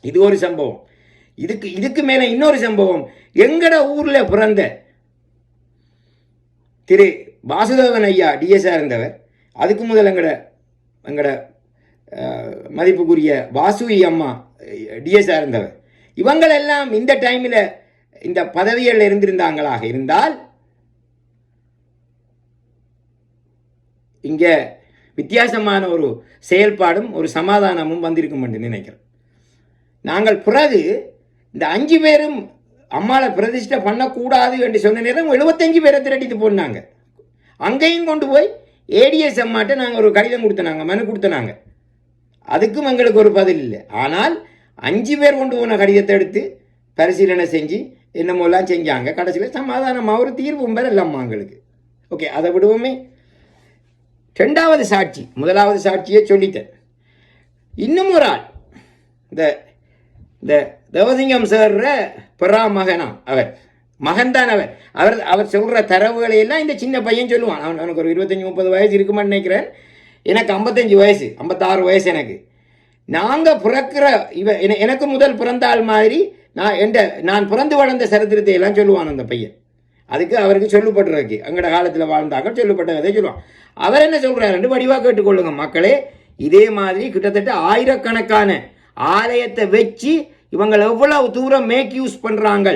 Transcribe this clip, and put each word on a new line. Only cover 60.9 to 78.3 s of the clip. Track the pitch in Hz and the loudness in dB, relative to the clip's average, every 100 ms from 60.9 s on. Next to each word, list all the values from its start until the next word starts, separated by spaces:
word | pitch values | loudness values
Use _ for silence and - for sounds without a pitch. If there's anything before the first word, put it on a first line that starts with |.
தேவசிங்கம் | - 220 262 269 254 208 | -2 0 0 0 0 2
சார்ற | 220 214 202 262 269 196 - - _ | 2 4 2 0 -2 -4 -10 -20 _
பெறா | 180 214 220 | 0 2 0
மகனாம் | 196 185 170 139 - | -2 -2 -4 -6 -12
அவர். | - 131 117 - _ _ _ _ | -6 -4 -4 -10 _ _ _ _
மகன்தான் | 143 185 247 254 240 | -4 -2 0 0 0
அவர். | 208 123 - - | 0 -4 -14 -18
அவர், | - 185 233 | 0 0 0
அவர் | - 190 208 | -2 -2 0
சொல்ற | 196 220 233 | -2 0 -2
தரவுகளை | 208 185 220 233 233 220 | 2 2 2 0 0 2
எல்லாம் | 214 311 | 2 -2
இந்த | 302 | -2
சின்ன | 269 254 262 | -4 -4 -4
பையன் | 220 226 247 | -2 -2 0
சொல்லுவான். | 233 233 156 | -2 -2 -6
அவன், | 151 165 | -8 -6
அவனுக்கு | 170 165 | -6 -4
ஒரு | 165 | -2
இருபத்தஞ்சு, | 170 185 190 | -2 -2 -4
முப்பது | 190 180 185 | -6 -4 -2
வயசு | 190 208 | 2 2
இருக்குமான்னு | 202 196 208 202 | 2 0 0 0
நினைக்கிறேன். | 202 185 196 - - _ - _ _ - | -2 0 -2 -4 -16 _ -20 _ _ -2
எனக்கு | 208 208 | 0 0
ஐம்பத்தஞ்சு | 196 226 233 226 196 | -2 0 0 4 6
வயசு, | 202 202 123 - | 6 4 -2 -10
ஐம்பத்தாறு | 165 180 185 190 | -8 -2 0 0
வயசு | 180 190 185 | 2 2 2
எனக்கு. | 165 117 - _ _ _ _ _ _ - | -2 -6 -12 _ _ _ _ _ _ -6
நாங்க | 156 208 294 320 | -4 -2 2 2
பிறக்கிற | 302 202 262 269 285 285 226 - | 2 0 0 -2 2 2 2 -2
இவ-, | 170 196 196 | -4 -2 0
என-, | 196 202 | 0 0
எனக்கு | 220 269 285 | 0 0 -2
முதல் | 262 277 | 2 2
பிறந்த | 214 240 247 247 | 2 -4 -2 0
ஆள் | 233 | 0
மாதிரி | 220 214 220 294 392 - _ | 2 2 4 2 -2 -4 _
நான் | - 202 185 | -4 -2 0
எந்த, | 214 226 190 - | 2 2 0 -2
நான் | 165 202 202 | -2 0 0
பிறந்து | 220 294 294 | 0 0 2
வளர்ந்த | 269 254 220 | 2 2 0
சரித்திரத்தை | 208 214 | 0 2